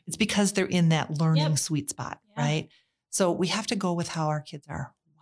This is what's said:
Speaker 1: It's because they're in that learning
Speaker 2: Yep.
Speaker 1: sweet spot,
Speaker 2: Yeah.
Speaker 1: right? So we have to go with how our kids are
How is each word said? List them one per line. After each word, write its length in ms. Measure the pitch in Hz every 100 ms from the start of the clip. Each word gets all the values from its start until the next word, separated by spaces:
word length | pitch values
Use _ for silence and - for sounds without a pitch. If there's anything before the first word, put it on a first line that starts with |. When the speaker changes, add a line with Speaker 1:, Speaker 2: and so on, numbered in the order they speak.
| -
Speaker 1:
It's 100 | -
because 360 | 208 202 202
they're 140 | 196 185
in 220 | 180 165
that 320 | 160 - 151
learning 220 | 160 160 156
Speaker 2:
Yep. 80 | 147
Speaker 1:
sweet 320 | - 147 -
spot, 300 | - - - _ -
Speaker 2:
Yeah. 60 |
Speaker 1:
right? 240 | 143 156 160 _ _ _ _
So 200 | - 180
we 160 | 170 175
have 180 | 208 214
to 80 | 196
go 160 | 185
with 140 | 170 165
how 180 | 165 156
our 120 | 151
kids 260 | - 147 -
are 260 | 156 135 _ _ _